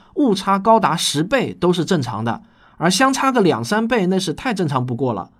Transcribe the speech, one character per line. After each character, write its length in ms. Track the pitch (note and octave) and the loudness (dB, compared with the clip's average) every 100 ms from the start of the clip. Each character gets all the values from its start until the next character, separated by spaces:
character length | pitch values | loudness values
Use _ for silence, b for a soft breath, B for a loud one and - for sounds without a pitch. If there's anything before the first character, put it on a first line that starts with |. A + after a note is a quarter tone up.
| B B | B B
误 180 | C#4 | 0
差 240 | F#3+ G3 G3 | 0 0 0
高 220 | G#3+ A3 | 4 4
达 160 | C#3+ D#3+ | 2 0
十 260 | - C#3+ | -2 -2
倍 320 | F3+ C4+ C#3 | 0 0 -2
都 180 | - F3 | 0 2
是 140 | F3 D3 | 2 2
正 160 | F3+ | 0
常 240 | A#2 G#2 A2+ | -2 -4 -4
的， 160 | G#2+ b b b b | -6 b b b b
而 120 | E3 | 0
相 240 | F3+ C4+ | 2 2
差 180 | C4+ C4+ | 2 0
个 100 | B3 | 2
两 220 | F#3 A#2 | 2 2
三 240 | B2 G#3+ A3+ | -2 -2 0
倍 200 | B3 F3+ | 0 0
那 100 | F#3+ | 0
是 160 | F#3 | -2
太 220 | - C4 F#3+ | -4 -4 -2
正 120 | E3 | -2
常 160 | C3+ | -2
不 120 | B2+ A#2 | -2 -2
过 180 | C3 | -2
了。 160 | G2+ - _ | -4 -8 _